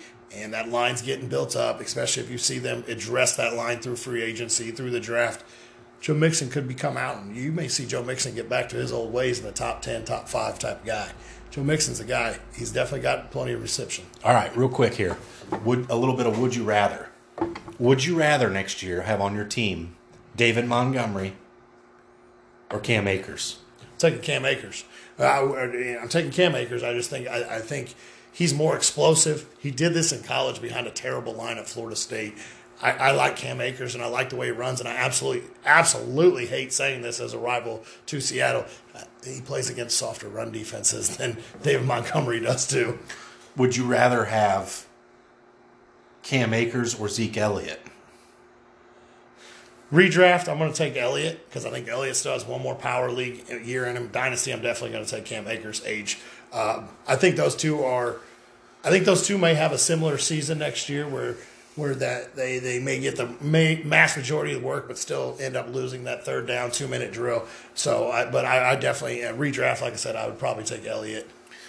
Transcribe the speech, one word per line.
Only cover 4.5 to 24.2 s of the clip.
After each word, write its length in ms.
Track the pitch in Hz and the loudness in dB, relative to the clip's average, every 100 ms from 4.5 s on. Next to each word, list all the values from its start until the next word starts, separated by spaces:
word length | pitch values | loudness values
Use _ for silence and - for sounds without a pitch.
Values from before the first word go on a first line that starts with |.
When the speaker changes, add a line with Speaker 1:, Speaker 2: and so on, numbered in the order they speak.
| - 117 | -2 -4
Speaker 1:
through 220 | 113 127 | -6 -4
the 80 | 120 | -4
draft. 440 | 113 117 117 - - - - - - - | -2 0 0 -2 -12 -20 -20 -20 -20 -6
Joe 140 | - | 0
Mixon 340 | 151 160 160 127 | 4 4 4 0
could 180 | 147 127 | -2 -4
become 300 | 127 147 127 | -2 -2 -2
out, 220 | 127 131 | -4 -4
and 180 | 101 113 | -8 -6
you 160 | 139 | -4
may 160 | 165 135 | -2 -2
see 160 | - | -4
Joe 180 | 123 131 | -2 -4
Mixon 320 | 123 127 127 | -4 -4 -4
get 140 | 113 113 | -4 -2
back 220 | 127 123 | -2 -2
to 60 | 120 | -4
his 160 | 123 | -4
old 200 | 120 113 | -4 -2
ways 280 | 120 127 120 | 0 0 -2
in 40 | |
the 80 | 107 | -4
top 300 | - 120 113 | -6 -4 -4
ten, 240 | - 113 110 | -6 -6 -4
top 200 | 113 - | -6 -4
five 320 | 117 110 104 | -2 -2 -4
type 220 | 113 101 | -6 -6
of 60 | 110 | -4
guy. 240 | 104 98 - - - - | -4 -6 -12 -18 -18 -12
Joe 140 | 143 | -4
Mixon's 340 | 139 151 135 113 | 0 2 0 -4
a 60 | |
guy. 340 | 110 127 117 101 - | -4 -2 -2 -4 -10
He's 160 | - 113 | -10 -4
definitely 300 | 117 123 135 | -2 -2 -2
got 320 | 131 131 - | -2 -2 -4
plenty 200 | 135 127 | -6 -4
of 80 | 117 | -4
reception. 460 | 110 - 120 - - - | -4 -6 -6 -8 -12 0
Speaker 2:
All 80 | 113 | 6
right, 240 | 120 107 120 | 6 4 2
real 120 | 131 | 2
quick 260 | - 113 | 4 2
here. 240 | - 92 - - - - - | 4 -2 -2 -8 -18 -8 -2
Would, 260 | 110 123 123 | 2 2 2
a 60 | 117 | 2
little 180 | 131 | 2
bit 120 | 127 117 | 4 2
of 120 | 110 | 2
would 160 | 123 | 2
you 80 | 120 | 2
rather. 460 | 107 104 101 - - - - - - - - - | 2 4 4 2 -10 -18 -20 -6 -4 -4 -12 2
Would 240 | 123 135 | 4 6
you 120 | 147 165 | 4 4
rather 320 | 151 143 113 | 6 6 4
next 360 | 95 92 - | 2 -2 -6
year 180 | 92 87 | -4 -2
have 180 | 92 104 | 0 0
on 140 | 98 | 0
your 120 | 104 104 | -2 -4
team 500 | 127 107 85 85 - - - - - | 0 0 -2 -6 -14 -20 -20 -10 2
David 300 | 117 113 123 | 4 4 2
Montgomery 640 | 123 127 131 113 98 95 - - - - - - - - - - - - - - | 2 2 2 0 -2 -4 -8 -18 -20 -20 -20 -20 -20 -20 -20 -20 -20 -20 -20 -8
or 80 | 104 | -4
Cam 300 | - 110 98 | 2 4 4
Akers? 500 | 95 - - - - - - | 0 -2 -8 -8 -8 -16 -20
Speaker 1:
I'm 80 | - - | -12 2
taking 220 | 165 117 | 2 2